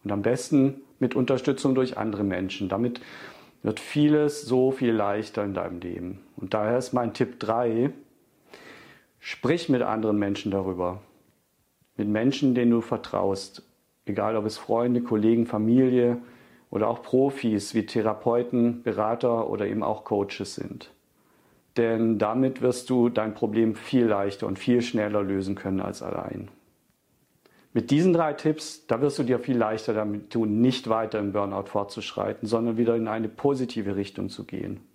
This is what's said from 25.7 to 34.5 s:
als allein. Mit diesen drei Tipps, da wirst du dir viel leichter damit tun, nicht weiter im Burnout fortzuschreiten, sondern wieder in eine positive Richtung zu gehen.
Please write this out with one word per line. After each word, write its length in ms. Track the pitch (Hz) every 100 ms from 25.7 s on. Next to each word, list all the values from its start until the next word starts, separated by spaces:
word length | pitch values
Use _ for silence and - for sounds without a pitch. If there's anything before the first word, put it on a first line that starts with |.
| 95
als 220 | 95 -
allein. 480 | - - - - - - _ _ _ _ _ _ _ _ _ _ _ 120
Mit 140 | 110
diesen 240 | 143 185
drei 180 | 165 156
Tipps, 540 | 143 156 156 - - -
da 160 | 113
wirst 160 | 143 143
du 40 |
dir 160 | 123 120
viel 200 | 120 123
leichter 340 | 110 110 -
damit 380 | 107 107 104 -
tun, 320 | 120 107 107
nicht 260 | 123 123 113
weiter 300 | 110 107 107
im 140 | 101
Burnout 340 | 101 98 98 98
fortzuschreiten, 840 | 104 101 - - - 101 110 107
sondern 300 | 113 117 113
wieder 180 | 117 117
in 100 | 110
eine 220 | 110 110
positive 680 | - 139 135 123 113 101 98
Richtung 340 | 101 - 95
zu 140 | -
gehen. 360 | -